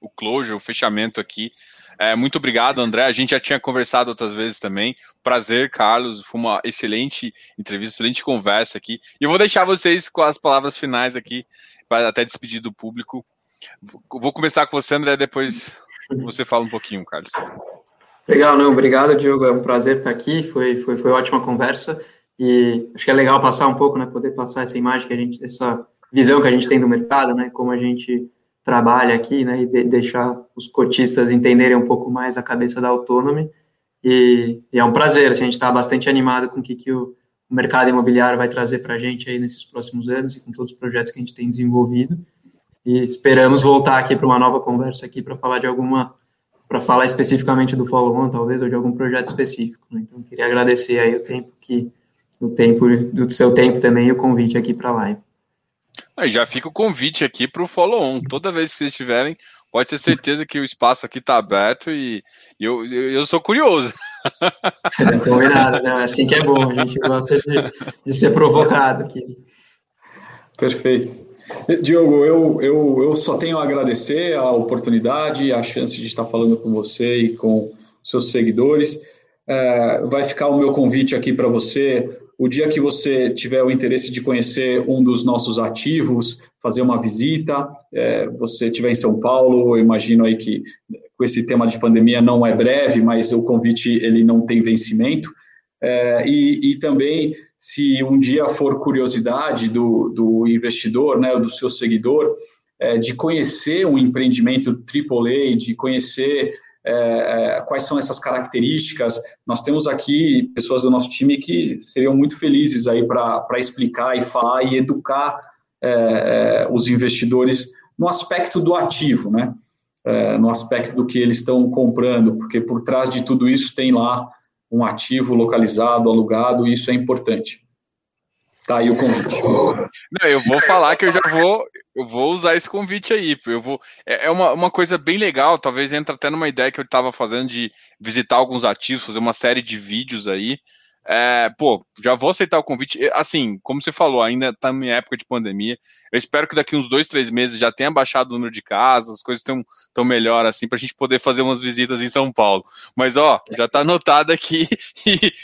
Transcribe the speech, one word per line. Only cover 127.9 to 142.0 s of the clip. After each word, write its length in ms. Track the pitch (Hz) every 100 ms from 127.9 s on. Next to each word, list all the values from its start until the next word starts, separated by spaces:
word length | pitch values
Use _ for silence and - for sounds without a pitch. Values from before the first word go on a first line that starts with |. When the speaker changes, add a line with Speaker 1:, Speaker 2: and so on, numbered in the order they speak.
| _ _ _ _ _ _ _ -
Speaker 3:
Tá 120 | 120
aí 120 | 117
o 60 | 117
convite. 460 | 127 113 - -
Speaker 1:
Não, 840 | - - - - - - - 180 170
eu 120 | 139
vou 200 | 113 139
falar 340 | 147 185 151 170
que 100 | 185
eu 60 |
já 100 | 180 165
vou, 360 | 160 175 214 - - _ -
eu 100 | 123
vou 260 | 117 139
usar 240 | 180 170 170
esse 140 | -
convite 440 | 196 196 202 -
aí, 220 | 226 165 143 -
eu 120 | 117
vou, 220 | 117 139 - - -
é, 220 | - 151
é 20 |
uma, 240 | 180 175
uma 180 | 143 175
coisa 260 | - 170 175
bem 200 | 147 190
legal, 400 | 208 139 143 165
talvez 340 | 139 127 139
entra 240 | 147 151 139
até 140 | 143
numa 180 | 156 156
ideia 240 | 127 127
que 80 | 139
eu 80 | 127
tava 240 | 135 127
fazendo 360 | - 113 117 127
de 240 | 120 113 _ _ _
visitar 380 | 110 113 113 -
alguns 260 | - 127
ativos, 420 | 117 101 - 131 -
fazer 140 | 110
uma 140 | 117
série 280 | 113 123 123
de 160 | 117 110
vídeos 500 | 101 107 131 117 101
aí. 300 | 95 110 139 _ _ _ _ -
É, 440 | 113 120 120 117 117
pô, 260 | 147 101 _ _